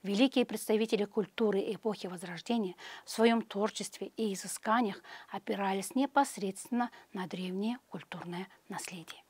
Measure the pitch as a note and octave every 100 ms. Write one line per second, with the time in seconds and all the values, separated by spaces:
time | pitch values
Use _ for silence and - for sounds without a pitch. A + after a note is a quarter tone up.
0 | F#3+ G3+ C4 C4+ A#3+ - - A3 A3 G#3+
1 | G3+ A3 G3+ - A3 G3 A3 F#3+ A3 F#3+
2 | F#3 F3+ F3 E3+ - A#3 F#3+ - - -
3 | - - A3+ A#3 G#3+ G3+ G#3 - G3 -
4 | G3 - A3 F#3+ F#3+ - - A3+ A3 F#3+
5 | - - - G3+ - G3+ G3 G3 F#3+ B3+
6 | C#4 C#4+ C#4 - G3 F#3+ - A#3+ A#3+ -
7 | - G3 F3+ F#3 F#3 F#3 G#3+ B3 _ D#3+
8 | - E3+ E3+ F3 F#3+ - _ F3+ - F3+
9 | D#3+ - _